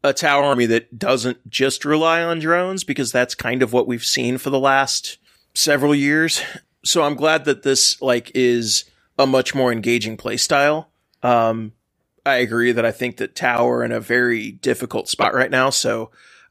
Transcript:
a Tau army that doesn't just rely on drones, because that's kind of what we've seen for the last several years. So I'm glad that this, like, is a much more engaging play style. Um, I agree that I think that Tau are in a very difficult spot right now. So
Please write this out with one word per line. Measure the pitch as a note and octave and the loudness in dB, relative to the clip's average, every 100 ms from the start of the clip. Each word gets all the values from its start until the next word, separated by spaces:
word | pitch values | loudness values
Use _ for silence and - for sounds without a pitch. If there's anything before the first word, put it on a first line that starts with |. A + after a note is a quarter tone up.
a | C#3+ | -2
Tau | C3+ D#3+ C#3+ | 0 2 2
army | C#3+ C3 A#2 | 2 2 4
that | A2+ - A2+ | 2 0 -6
doesn't | G2+ B2+ A#2+ A#2+ A#2 | -2 0 0 -6 -8
just | - C3+ - | -2 -2 -2
rely | D3 D#3 D#3+ E3 | -2 0 2 0
on | E3+ E3 | 0 -4
drones, | D#3 F3 F3+ F#3+ | 0 0 0 -6
because | - C3+ A#2+ | -6 -4 -2
that's | B2 B2 | 0 -2
kind | - A#2+ B2+ | -2 -4 0
of | B2 | 2
what | B2 B2 | 2 0
we've | A#2+ | -2
seen | - - A#2+ B2+ | -2 -2 -2 -2
for | C#3 | -2
the | C3+ | 0
last | C3+ C3+ C3+ - - - _ _ _ | 2 2 0 -4 -6 -14 _ _ _
several | - - C#3+ D3 D3 | -4 0 2 2 2
years. | C#3+ D#3 D#3+ - - - - _ | 2 2 0 -2 -6 -12 -20 _
So | - F3 | -2 0
I'm | D3 C3 | 0 0
glad | D#3 D#3 C#3 | 2 2 0
that | - | -2
this, | C#3 C3+ - - | 0 2 2 0
like, | C3+ A#2+ A#2 C3 | 0 -2 -2 0
is | B2 A#2+ A2+ - - _ _ - | 2 2 0 -4 -4 _ _ -2
a | C3+ | 2
much | C3 B2+ | 2 0
more | C#3 B2+ | 0 0
engaging | A2+ A2 A#2+ A2 A2 | 0 0 0 -2 -8
play | A2+ A#2+ | -8 -4
style. | - C#3+ C#3+ D3+ - _ _ _ | 0 2 2 0 -4 _ _ _
Um, | B2 A#2+ A2+ A2+ G#2+ - _ _ _ _ | 0 2 2 -2 -8 -14 _ _ _ _
I | C#3+ B2+ | -2 0
agree | A#2+ A#2 A#2+ | 0 2 2
that | A#2 A2+ | 2 0
I | |
think | - B2 A#2+ | -2 -6 -6
that | - | -8
Tau | - B2 A#2+ B2 | -2 -2 2 0
are | A#2+ | 0
in | A#2 | -2
a | A#2 | -4
very | A2 B2 B2 A2+ G#2+ | -2 0 2 0 -4
difficult | A#2 C3 - A#2+ A#2 - | -4 -2 -2 -4 -6 -6
spot | - G2 | -2 0
right | B2+ B2+ | 0 0
now. | C3 C3 | 2 0
So | - B2+ A2+ A2+ _ - - _ | 0 -2 -4 -6 _ -20 -20 _